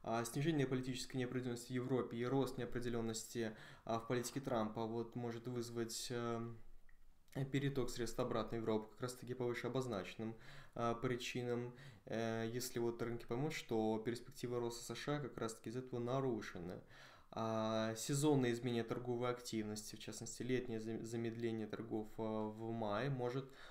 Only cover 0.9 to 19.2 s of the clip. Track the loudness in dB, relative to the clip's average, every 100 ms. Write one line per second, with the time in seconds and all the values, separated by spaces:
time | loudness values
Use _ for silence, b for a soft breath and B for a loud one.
0.9 | -4 -2 -2 0 0 -2 -4 -2 -2 4
1.9 | 4 4 0 2 4 4 0 -2 0 0
2.9 | 0 0 -2 -4 -2 -2 -4 B B -2
3.9 | -2 2 0 0 -4 2 2 2 0 0
4.9 | 0 -2 -2 -2 -4 -4 -2 -2 -2 -2
5.9 | -2 -2 0 0 0 -2 -6 -10 -12 -14
6.9 | -16 -18 -20 -8 -4 0 2 2 2 0
7.9 | 0 -2 0 2 2 2 0 4 4 2
8.9 | -4 -4 -4 -6 0 0 2 2 0 2
9.9 | 0 -2 -4 -4 -4 B B B 0 2
10.9 | 2 2 0 0 -2 0 0 -2 B B
11.9 | B -2 0 2 2 0 -2 -2 2 0
12.9 | 2 -2 -2 -2 0 0 -2 0 4 4
13.9 | 2 0 -2 -6 -6 -2 0 0 -2 -6
14.9 | -4 0 0 -2 -2 -4 -4 -4 -4 -2
15.9 | -2 2 2 2 0 -2 -6 -6 -8 -10
16.9 | B B B B -2 0 2 2 2 2
17.9 | 0 2 6 8 8 6 4 2 2 2
18.9 | -2 0 2